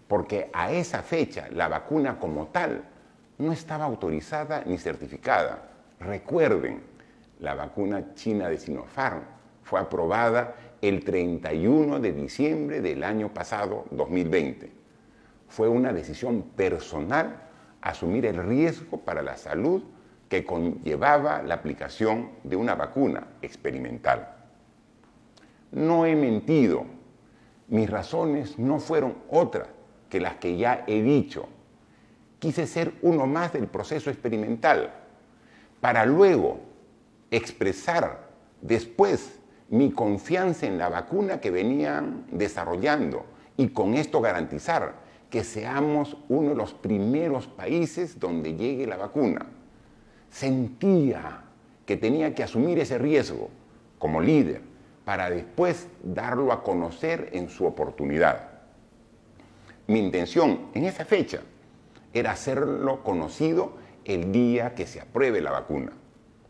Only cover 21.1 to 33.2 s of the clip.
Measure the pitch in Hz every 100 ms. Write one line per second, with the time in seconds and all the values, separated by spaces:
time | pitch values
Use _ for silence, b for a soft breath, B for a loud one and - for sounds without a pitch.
21.1 | 147 147 78 73 85 76 69 71 - 110
22.1 | 113 - - 67 90 117 87 71 135 120
23.1 | 60 - - - - - 65 62 - -
24.1 | 60 - - - _ _ _ _ _ _
25.1 | _ _ b b b _ 135 160 170 165
26.1 | 156 131 107 - 156 110 76 - - -
27.1 | _ b b b b - 110 104 101 -
28.1 | 165 165 143 120 - 127 151 147 160 131
29.1 | - - 160 151 - - - - - _
30.1 | 95 90 - 90 87 117 120 - 107 117
31.1 | 143 - - - - - _ b b b
32.1 | b b _ 160 156 151 165 170 - 170
33.1 | 160